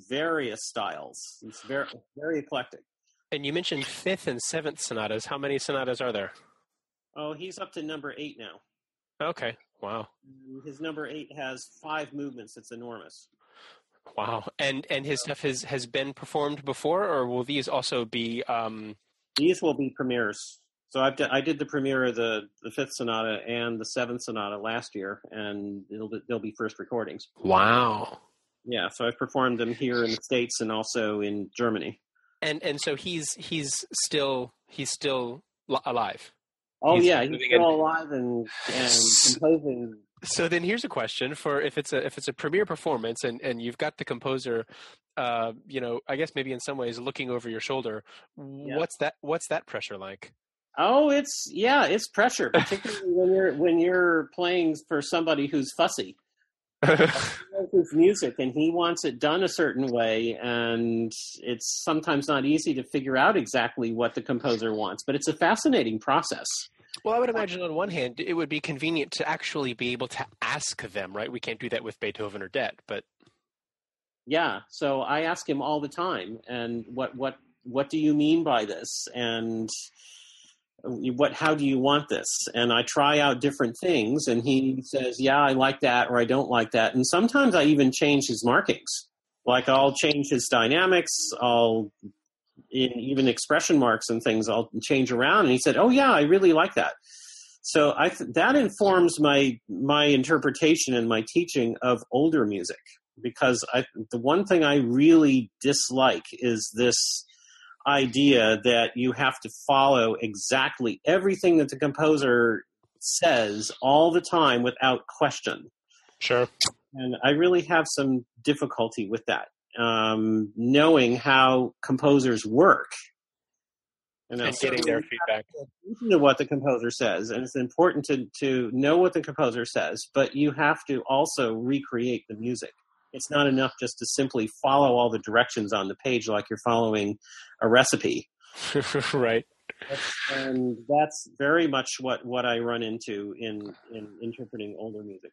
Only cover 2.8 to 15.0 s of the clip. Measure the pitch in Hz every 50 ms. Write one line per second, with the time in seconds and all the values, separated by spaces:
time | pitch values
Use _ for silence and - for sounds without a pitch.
2.8 | _ _ _ _ _ _ _ _ _ - - 147 143 139 147 180 180 - 165 139
3.8 | 135 - - - - 180 190 - - - 127 120 - - - 160 151 151 143 -
4.8 | - - 123 110 107 104 110 110 - - 147 139 139 139 139 131 - - 143 135
5.8 | 131 127 123 - 135 123 110 104 98 90 - - _ _ _ _ _ _ _ _
6.8 | _ _ _ _ _ _ - 151 151 151 156 147 180 190 180 202 190 185 - 175
7.8 | 156 151 156 151 139 143 - - 151 147 - - 113 98 80 101 _ _ _ _
8.8 | _ _ _ _ _ _ _ - 151 160 170 - - 117 117 - _ _ _ _
9.8 | - 101 107 113 107 - _ _ _ 135 135 131 - 131 131 135 135 151 135 139
10.8 | 160 160 156 151 151 120 143 156 143 - - 151 139 131 131 127 - - _ _
11.8 | - 156 156 156 147 - 139 143 143 139 123 123 107 - - 120 107 - 120 117
12.8 | 120 120 117 104 - - - - - _ _ _ _ _ _ - - - - _
13.8 | _ _ _ _ _ - - - 104 107 117 110 107 - - - 147 139 135 135
14.8 | 156 - 151 135